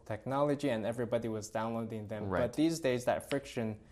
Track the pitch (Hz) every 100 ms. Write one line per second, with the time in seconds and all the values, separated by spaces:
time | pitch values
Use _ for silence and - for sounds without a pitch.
0 | - 107 123 139 147 143 143 113 104 117
1 | 110 117 117 110 101 110 113 113 113 113
2 | 104 107 98 90 120 151 160 160 131 123
3 | 123 92 - 139 - 123 110 104 -